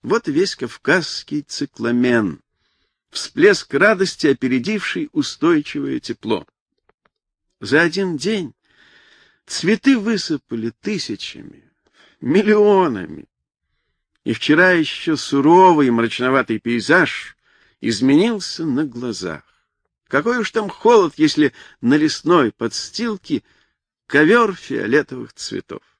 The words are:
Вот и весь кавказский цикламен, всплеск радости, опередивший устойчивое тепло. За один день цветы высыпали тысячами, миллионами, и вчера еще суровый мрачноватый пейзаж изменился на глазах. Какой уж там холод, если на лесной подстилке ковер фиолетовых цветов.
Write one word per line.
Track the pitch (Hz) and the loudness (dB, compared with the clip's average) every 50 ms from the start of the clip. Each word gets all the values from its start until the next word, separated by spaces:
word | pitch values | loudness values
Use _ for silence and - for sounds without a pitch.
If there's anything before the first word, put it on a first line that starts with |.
Вот | - 117 190 - _ 165 | -4 -2 -4 -2 _ -2
и | |
весь | 139 156 196 190 - | -2 -2 -2 -2 -4
кавказский | - 127 113 - - _ 139 151 185 156 - - - - - - 151 | -8 -10 -12 -12 -6 _ 0 0 0 0 -4 -12 -14 -12 -8 -10 -10
цикламен, | - _ - - 143 - _ - 113 120 120 120 123 123 120 117 107 87 71 - _ _ _ _ _ _ _ _ _ _ _ _ _ _ | -10 _ -10 -10 -10 -10 _ -6 -4 -2 0 2 2 2 2 2 0 -2 -6 -10 _ _ _ _ _ _ _ _ _ _ _ _ _ _
всплеск | _ - - - _ 135 160 208 196 - - _ - | _ -14 -14 -10 _ 4 4 4 4 2 -4 _ -2
радости, | 139 185 214 220 185 190 - - - - | 0 2 2 2 0 -2 -4 -4 -2 0
опередивший | 147 135 - 131 123 127 127 120 185 220 202 - - - 180 151 - | 0 0 0 0 -2 -2 -2 -2 -2 -4 -4 -6 -6 -6 -6 -8 -4
устойчивое | _ 156 135 - - _ 147 165 170 151 147 - - 147 139 139 131 123 | _ -4 -4 -4 -6 _ 0 0 0 0 -2 -4 -8 -8 -6 -6 -8 -8
тепло. | - - 113 _ - 110 110 90 - _ _ _ _ _ _ _ _ _ _ _ _ _ _ _ _ _ _ _ _ _ _ _ | -8 -10 -12 _ -4 -4 -4 -4 -4 _ _ _ _ _ _ _ _ _ _ _ _ _ _ _ _ _ _ _ _ _ _ _
За | - 98 131 156 | -4 0 2 2
один | 170 170 165 190 196 185 165 | 2 2 0 -2 -4 -4 -4
день | 135 156 196 220 202 170 113 _ _ _ _ _ _ _ _ _ _ _ _ _ _ _ _ _ _ _ | -4 -4 -4 -4 -4 -6 -8 _ _ _ _ _ _ _ _ _ _ _ _ _ _ _ _ _ _ _
цветы | _ - - - 175 220 220 - 277 269 233 | _ -10 -4 0 0 0 2 2 2 2 2
высыпали | 196 226 226 190 - - 160 139 _ _ - 113 110 117 - _ | 0 -2 -2 -4 -2 -4 -6 -6 _ _ -8 -6 -6 -8 -10 _
тысячами, | _ 202 214 170 - - 107 - - - - - - - - _ _ _ _ _ _ _ _ _ _ _ _ _ | _ -6 -6 -6 -6 -8 -10 -10 -12 -16 -16 -18 -20 -20 -20 _ _ _ _ _ _ _ _ _ _ _ _ _
миллионами, | - 123 156 196 196 214 214 208 208 208 202 190 185 156 117 95 87 78 80 73 - _ _ _ _ _ _ _ _ _ _ _ _ _ _ _ _ _ _ _ _ | -4 0 0 2 4 4 4 4 6 6 6 4 4 2 -2 -6 -8 -12 -14 -18 -20 _ _ _ _ _ _ _ _ _ _ _ _ _ _ _ _ _ _ _ _
и | - | -6
вчера | 113 - - - 151 160 180 185 | -6 -4 0 2 4 4 4 4
еще | 180 170 156 - - - - 170 156 | 4 2 0 -4 -6 -8 -6 -6 -4
суровый | 139 - - 143 139 135 151 170 185 190 185 170 151 139 127 | -4 -4 -2 -2 2 4 6 6 8 8 6 6 4 2 2
мрачноватый | 117 113 113 113 - - 123 127 135 135 120 - 113 104 | 2 0 0 -2 -4 -4 -2 0 0 0 0 -2 -6 -6
пейзаж | _ 117 120 117 95 - 160 180 165 - - - - - - _ _ _ _ _ _ _ _ _ | _ -4 -4 -4 0 2 2 2 2 0 -4 -12 -14 -18 -20 _ _ _ _ _ _ _ _ _
изменился | - 117 113 95 127 135 139 156 202 240 233 202 175 - - - 165 | -6 -4 -2 0 2 4 4 4 4 2 -2 -4 -8 -12 -10 -8 -6
на | 156 123 135 156 | -4 -2 -4 -4
глазах. | 139 117 120 127 123 104 87 92 87 78 76 _ _ _ _ _ _ _ _ _ _ _ _ _ _ | -6 -8 -10 -10 -10 -8 -8 -8 -10 -10 -12 _ _ _ _ _ _ _ _ _ _ _ _ _ _
Какой | - 139 156 233 247 247 | -4 -2 -2 0 -2 -2
уж | 208 - | -4 -4
там | - 226 214 190 | -4 -4 -6 -6
холод, | - - - 226 240 214 185 151 _ | -10 0 2 6 6 6 4 2 _
если | - 156 151 - 151 151 131 _ - - - _ _ | 0 0 0 2 2 0 0 _ -8 -20 -20 _ _
на | - 117 139 | 0 2 2
лесной | 151 156 151 - - - 160 180 170 131 107 | 2 2 0 -2 -4 0 2 2 2 2 0
подстилке | - _ 120 113 - - - - - - 233 233 214 190 _ - 147 107 _ _ _ _ _ _ _ _ _ _ _ _ _ | -2 _ -6 -6 -6 -8 -12 -10 -8 -6 -6 -6 -6 -8 _ -6 -6 -6 _ _ _ _ _ _ _ _ _ _ _ _ _
ковер | - - 143 156 160 220 240 233 202 185 | -2 2 2 4 4 4 4 2 0 -2
фиолетовых | - - - 131 113 101 107 127 147 - _ 135 127 117 113 _ | -10 -10 -8 -6 -6 -2 0 0 0 0 _ -12 -14 -14 -16 _
цветов. | - - - 104 95 _ _ - - _ _ _ | -16 -14 -10 -10 -12 _ _ -16 -16 _ _ _